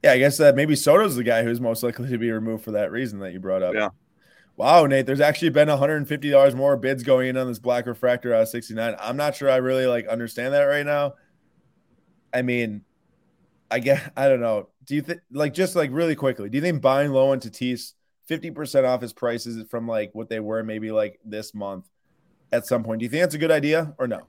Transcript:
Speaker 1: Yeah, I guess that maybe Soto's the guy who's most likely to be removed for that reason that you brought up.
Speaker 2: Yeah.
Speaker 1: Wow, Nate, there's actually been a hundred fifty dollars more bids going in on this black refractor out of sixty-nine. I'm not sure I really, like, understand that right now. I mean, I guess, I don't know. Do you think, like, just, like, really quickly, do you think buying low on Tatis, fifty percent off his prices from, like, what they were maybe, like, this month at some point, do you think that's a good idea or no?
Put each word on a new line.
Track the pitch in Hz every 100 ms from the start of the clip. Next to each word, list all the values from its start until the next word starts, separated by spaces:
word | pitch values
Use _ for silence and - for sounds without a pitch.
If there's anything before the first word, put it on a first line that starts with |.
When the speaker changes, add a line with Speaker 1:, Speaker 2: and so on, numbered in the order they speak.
Speaker 1:
Yeah, | 143
I | 127
guess | 139 139
that | 147 131
maybe | 151 147
Soto's | - 170 214 123
the |
guy | 120 113
who's | 117 117
most | 120 113
likely | 120 117 123
to | 123
be | 117
removed | 113 113 110 110
for |
that | 104 98
reason | 113 127 101
that | 95
you | 90
brought | 92 92
up. | 90
Speaker 2:
Yeah. | 107 104 _ _ _ _ _ _ -
Speaker 1:
Wow, | 123 170 147
Nate, | 135 131
there's | 139
actually | 147 147 165
been | 143 151
a | 143
hundred | 143 156 143
fifty | 147 143
dollars | 139 139 131
more | 139 135
bids | 131 135
going | 120 131 127
in | 127
on | 127
this | 117
black | 123 123 120
refractor | 117 123 123 120
out | 113
of | 110
sixty-nine. | 120 - 110 113 95
I'm | 104 131
not | 147 143
sure | 139
I | 131
really, | 127 131 127
like, | 120 110
understand | 113 117 - 127
that | 143
right | 143 147 147
now. | 147 143 - _ _ _ _ _ _ _ _ _ _ _
I | 123
mean, | 123 120 117 104 _ _ _ _ _ _ _ _ _
I | 120
guess, | 120 139 - -
I | 139
don't | 131
know. | 117 107 95 _ -
Do | 143
you |
think, | 147 170 _
like, | 135 151
just, | 170 185 180
like, | 151
really | 135 170 147
quickly, | 139 123 104
do | 131
you |
think | 170 151
buying | 131 135 143
low | 135 135
on | 135
Tatis, | 113 - 127 120 - _ _ _ -
fifty | 160 170
percent | 135 147 139 127
off | 123
his | 120
prices | - 120 117 120 113 110
from, | 117 117
like, | 113 107
what | 107 113
they | 110
were | 107 110
maybe, | 110 110 110
like, | 110 107 -
this | 110 107 107
month | 107 98 95 - _ _ _ _ _ _
at | 120 -
some | 123
point, | 110 113
do | 117
you |
think | 147
that's | 180 151
a |
good | 160
idea | 156 143 156 156 -
or | 123
no? | 98